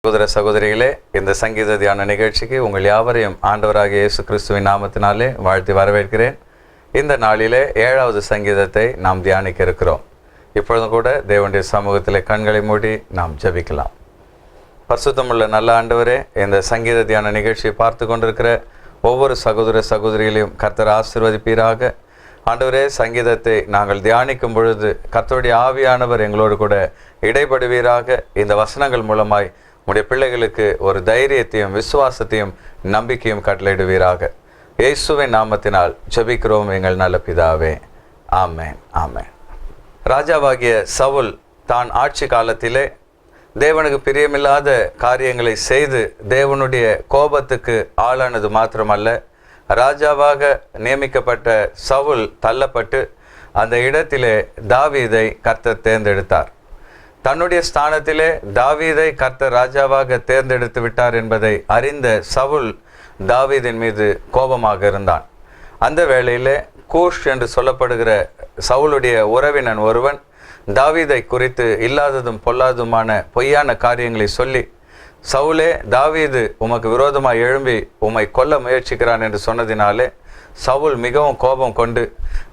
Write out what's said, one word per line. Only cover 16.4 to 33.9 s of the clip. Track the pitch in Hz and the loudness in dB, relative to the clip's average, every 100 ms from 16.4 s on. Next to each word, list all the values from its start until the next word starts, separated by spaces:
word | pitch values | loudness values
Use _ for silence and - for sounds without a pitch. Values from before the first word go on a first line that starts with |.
| 98 98 | 2 0
சங்கீத | 95 117 117 117 | 0 -2 0 0
தியான | 107 107 107 | 2 0 0
நிகழ்ச்சியை | 104 104 110 110 - | -2 -2 -2 -4 0
பார்த்து | 117 113 113 | -2 0 -4
கொண்டிருக்கிற | 117 113 107 117 117 - - - - | -2 -2 0 0 -2 -4 -20 -20 -2
ஒவ்வொரு | 117 127 135 123 | 0 2 0 0
சகோதர, | 117 107 113 110 107 | -2 0 0 0 0
சகோதரிகளையும் | 110 110 107 107 107 101 - | -2 0 0 0 0 -2 -2
கர்த்தர் | 107 104 107 | -4 0 2
ஆசீர்வதிப்பீராக. | 107 110 117 110 107 113 113 113 113 123 - _ - - - - | 2 0 0 0 0 -2 2 2 0 -4 -4 _ -20 -20 -8 -4
ஆண்டவரே, | 120 131 131 139 | -2 0 2 0
சங்கீதத்தை | - 113 120 117 113 117 107 101 | 0 -2 0 0 0 0 0 0
நாங்கள் | 101 101 101 | 0 0 0
தியானிக்கும் | 101 120 131 127 120 | 2 2 2 -2 -2
பொழுது | 110 113 104 104 - - | 0 0 2 -2 -4 -2
கர்த்தருடைய | 117 - 131 123 | -4 0 -2 2
ஆவியானவர் | 117 127 131 131 127 123 120 | 2 2 2 2 2 2 0
எங்களோடு | 107 104 107 104 | 0 2 2 2
கூட | 104 101 90 - - _ | 2 2 0 -6 -20 _
இடைப்படுவீராக. | 107 131 143 131 123 123 120 120 120 120 - | -2 -2 0 0 0 0 2 0 0 -4 -2
இந்த | 98 104 | -4 0
வசனங்கள் | 104 107 139 139 123 | 0 0 -2 -2 -2
மூலமாய் | 110 110 107 104 95 - - _ - | -2 0 2 0 -2 -10 -20 _ -2
உம்முடைய | 101 | -2
பிள்ளைகளுக்கு | 104 131 131 123 110 107 104 95 | 0 -2 0 0 -2 0 -2 0
ஒரு | 98 95 | -2 0
தைரியத்தையும் | 92 117 135 135 110 110 98 101 | 0 2 2 0 0 -4 -2 -4
விசுவாசத்தையும் | 113 143 135 127 117 110 101 - - - | -2 0 0 -2 -4 -4 -4 -8 -20 -12
நம்பிக்கையும் | 92 107 117 123 113 104 | -4 -4 -2 -4 -4 -2
கட்டளையிடுவீராக. | 101 95 98 95 95 | -2 -2 0 0 0